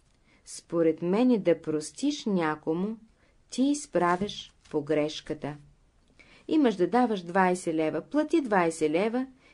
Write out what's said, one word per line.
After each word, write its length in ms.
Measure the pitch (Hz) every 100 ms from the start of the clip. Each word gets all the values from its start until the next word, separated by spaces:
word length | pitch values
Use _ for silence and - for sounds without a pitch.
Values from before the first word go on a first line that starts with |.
| _ _ _ _ -
Според 560 | - - 170 160 160
мен 300 | 175 196 254
е 60 | 226
да 240 | 175 165
простиш 640 | - 156 151 - 285 285 226
някому, 720 | 185 160 151 - 165 202 226 - _ _ _ _
ти 140 | -
изправяш 920 | 277 294 - 175 175 175 202 - - _ _
погрешката. 840 | 151 147 151 151 151 - 147 147 147 143 _ _ _ _ _ _ - -
Имаш 280 | 311 254 190
да 120 | 175
даваш 340 | 233 247 202
двайсет 540 | 170 185 185 180 175 160
лева, 260 | 156 151
плати 400 | - 294 302 339
двайсет 500 | 254 202 175 196 156
лева 360 | 160 220 240 262 - _